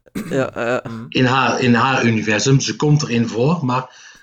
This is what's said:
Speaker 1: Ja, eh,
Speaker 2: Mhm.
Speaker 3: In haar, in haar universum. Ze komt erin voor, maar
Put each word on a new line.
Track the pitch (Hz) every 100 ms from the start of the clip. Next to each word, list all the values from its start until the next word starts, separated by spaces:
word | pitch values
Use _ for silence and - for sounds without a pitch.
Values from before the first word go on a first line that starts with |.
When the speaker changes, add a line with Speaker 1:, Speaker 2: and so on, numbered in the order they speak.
| _ - 214
Speaker 1:
Ja, | 135 131
eh, | - 117 123 -
Speaker 2:
Mhm. | 113 120
Speaker 3:
In | 131 127
haar, | 131 120 -
in | 123
haar | 120 131 127 117
universum. | 113 107 104 131 135
Ze | - 107
komt | 151 147
erin | 113 117 110
voor, | 104 135 175 127
maar | 127 - - - -